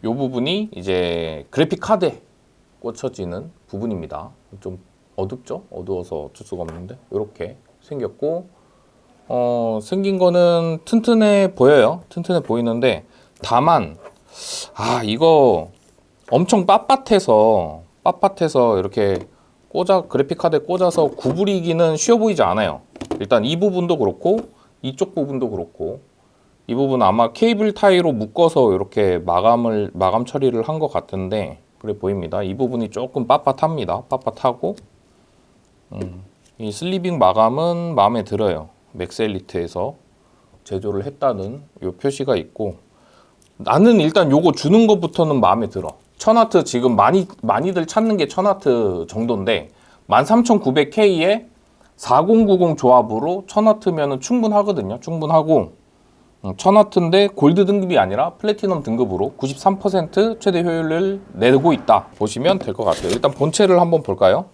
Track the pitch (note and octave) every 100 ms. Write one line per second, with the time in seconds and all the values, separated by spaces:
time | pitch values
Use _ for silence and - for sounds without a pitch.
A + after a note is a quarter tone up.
0 | A2 A#2+ C3+ B2+ C3 F#3+ G#3+ - F#2 F#2
1 | F2 E2+ E2 D#2 C#2+ - D#3 F#3 - G#3+
2 | F3 - _ _ _ _ _ _ A#2 A2+
3 | C3 - F2+ F2+ D#3 _ _ G2 A2+ G2
4 | D#2 D2+ D#2 _ _ G2 G2 F#2 _ _
5 | _ - F#2+ B2+ - E3 - - F2+ F#2+
6 | E2+ E2 D2 - - F2+ E2 E2 F2+ B2
7 | _ G2+ G#2 - F2 B2+ _ _ _ C#3+
8 | A2+ - D3 E3+ F3+ _ _ _ _ _
9 | _ _ _ B2 B2 A#2+ A#2 A2 G#2+ F#3
10 | G3 F#3+ F3+ F3 F3 E3+ E3 D#3+ - A#3
11 | A3+ A3+ G#3+ G3+ G3 F#3+ C3 D3 A2+ E3+
12 | - - F3 F3 B2 A2+ A#2 A#2 B2+ F2+
13 | - _ _ _ - A#2 D3+ D#3+ F2 D#2+
14 | - _ _ - - - - - G#2+ A#2+
15 | A2+ A2+ E3 D#3+ C3 F2+ E2 - _ _
16 | _ _ _ B2 F3+ A3 F#3 G#3 - C4+
17 | - G#3 - A2 A2 G#2+ E2 D#2+ E2 _
18 | - - G3 G3 D#3+ C#3+ A#2+ G#2 F#2+ G#2
19 | G2+ F#2 - _ _ _ _ - F3+ F#3+
20 | - B2+ C3+ E3 E3+ D#3 D3+ F3+ F3+ E3+
21 | D3+ - B2+ D#3 G3 F#3+ E3+ E3 E3 D#3
22 | - A#3 A3 F#3 G2+ F#2+ G2+ C#2+ _ -
23 | - - G2+ A#2+ A2 E3 G3+ F3+ F3 D#3+
24 | G#2+ - E3+ A3 - _ _ _ B2+ C3+
25 | F#3+ F3 C#3+ C3+ B2 G2+ E2+ _ D#2+ B2
26 | _ _ _ _ _ _ _ A#2 C#3 B2+
27 | G#2 A2 A#2 - A3+ A3 G#3+ G#3 G#3 F#3
28 | F3 B2 G#2+ - E3 D#3 B2 F#2+ G2 -
29 | G2+ F2+ F2 E2+ G#2 A#2+ A#2 A2 G2+ F2
30 | F#2 G#2 B2 C#3+ C3+ A#2+ A2+ D#3 D3+ -
31 | - F#2+ F#2+ G#2 F2+ C#2 _ _ G#2+ G#2
32 | F#2+ G2 E2 G2 G2 G2+ B2+ B2 A2 G#2
33 | B2+ - A#2+ C#3 - C3 D#3 D#3+ F#2 F2+
34 | - C3 - - C3 A#2+ E3+ G#3 _ _
35 | _ _ _ _ _ _ _ _ _ G2
36 | F#2 F2+ F#2+ _ _ _ A2 G#2 E3+ F#3+
37 | F3 E3+ F#2 G2 A2+ C3 E3+ E3+ E3+ D3
38 | G2+ A#2 G2+ G#2 G#2+ D#2+ D#2 _ _ -
39 | F2 - A2 F#2+ - F2+ E2+ F2+ G#2 D#3
40 | _ _ _ _ _ _ - F#2+ G#2 G2
41 | G#2+ C#3 C#3 G#2+ F#2+ C3+ D3 _ - -
42 | C#3 C3+ C3+ A2 D#2+ - G#2 E2+ _ _
43 | _ _ _ _ _ _ - B2+ G#3+ A3+
44 | D#3 D#3+ E3 C#3 F3 D3 C#3+ G#3 A3+ G3+
45 | E3 - D#3+ C#3 F#2+ G2+ G#2+ G2 E2 -
46 | _ _ - A3+ A3+ G3 D3 B2 B2+ A2
47 | G2+ F#3 F3+ - A2+ G#2 E3 F3+ D#3+ -
48 | A3 G#3 C#3+ - G3 G3 D3 A#2+ G#2+ F2+
49 | E2 G#2+ A#2 A2+ G2 G#2 D2 _ _ _
50 | _ G#2 C#3+ A3+ A#3+ A3+ - C3+ D3 -
51 | G#3+ F3 E3 G#3+ A#3 _ _ _ _ _
52 | - B2+ E3+ A3+ G#3+ F#3+ F3 D3+ B2 B2
53 | A2 A2 C#3+ F#3 F#3+ - A3 G#3+ G3 E3
54 | C#3+ C3 - B3 A3 G#3 G3+ F#3 F#2+ A#2
55 | - E3 D3+ D#3+ D#3 D#3 F2+ - _ _
56 | _ _ _ _ G2+ F#2+ F#3 G#3 G#3 -
57 | E3+ F#3 G3+ G3+ D3 E3+ F#3+ G3+ F#3 E3
58 | F#2+ G2+ D#3 - G#3+ G#3 G3+ F3 C3 A2+
59 | B2 F#2 G#2+ - C3+ C#3 F#3+ G3 G3+ F#3+
60 | D#3+ - A3 A3 - F3 E3+ E3 D#3+ D#3+
61 | F#3+ G3 - - B2 C3 D#3+ D3 - G#2+
62 | - - G#2+ A#2 C#3+ F#3+ - F#2+ G#2+ D#2+
63 | - A#2 C#3+ C3+ D3 - G3+ F3+ F3 E3
64 | - F#2 F#2+ A2 F#3+